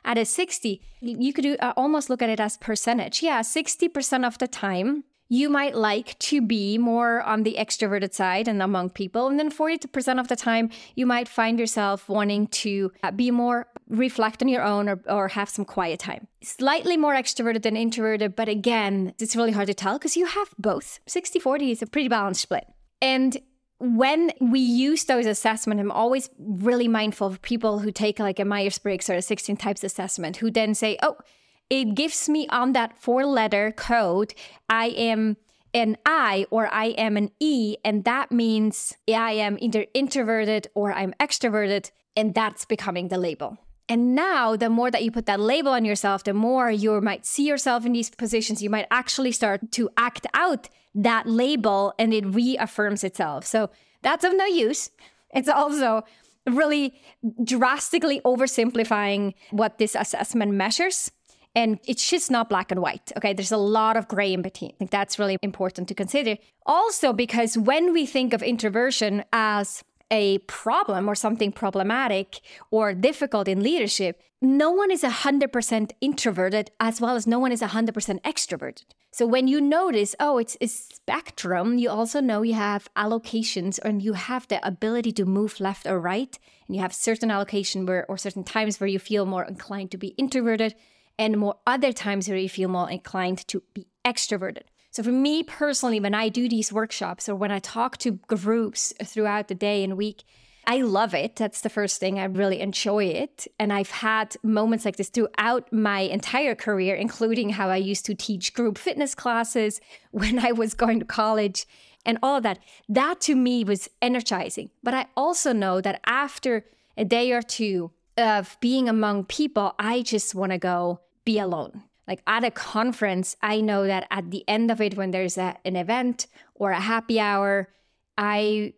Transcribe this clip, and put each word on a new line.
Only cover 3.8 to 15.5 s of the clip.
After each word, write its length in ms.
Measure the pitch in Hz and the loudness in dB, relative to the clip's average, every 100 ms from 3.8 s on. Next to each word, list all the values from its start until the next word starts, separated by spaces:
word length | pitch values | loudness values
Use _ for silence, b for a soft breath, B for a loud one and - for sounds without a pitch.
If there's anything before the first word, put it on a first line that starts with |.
| 339 | 0
percent 380 | 285 262 262 247 | 0 -2 0 0
of 140 | - | -2
the 80 | 254 | -6
time, 560 | - 196 180 214 294 - _ - | -2 -2 0 0 -2 -6 _ 0
you 220 | 247 294 | 2 4
might 260 | 285 285 226 | 2 2 0
like 420 | 214 208 214 - | 0 0 -4 -8
to 220 | - 294 | 0 2
be 360 | 220 220 202 220 | 2 0 0 2
more 440 | 240 233 240 233 | 2 2 2 2
on 220 | 220 214 | 0 0
the 120 | 220 - | 0 -2
extroverted 560 | 214 - 208 202 190 | -4 -2 0 0 -2
side 340 | - 185 190 226 | 0 0 2 0
and 140 | 202 | 0
among 280 | 190 190 180 | 2 0 -2
people. 380 | - 190 233 262 | -4 -4 0 2
And 120 | 285 | 2
then 120 | 302 | 0
forty 360 | 302 311 330 - | 0 -2 -2 -4
percent 320 | 269 254 254 | -4 0 -2
of 80 | 247 | -2
the 80 | 240 | -2
time, 360 | 233 226 226 B B - | 0 2 0 B B -2
you 100 | 247 | 0
might 220 | 240 240 | 0 -2
find 320 | - 226 233 | 0 0 2
yourself 500 | 226 220 202 196 - | 0 0 0 -2 -2
wanting 380 | 208 202 202 208 | 0 2 0 0
to, 440 | - 208 196 190 - | -2 -2 -2 -2 -2
uh, 80 | 190 | -4
be 180 | 196 247 | 0 2
more, 380 | 240 240 240 - - - | 2 2 0 -4 -16 -6
reflect 540 | 220 254 - 220 - | 0 0 2 0 2
on 60 | 262 | 0
your 160 | 247 | 2
own 260 | 202 202 202 | 2 0 0
or, 100 | 190 - | -2 -2
or 200 | 202 190 | 0 0
have 220 | 202 | -2
some 160 | 202 | -4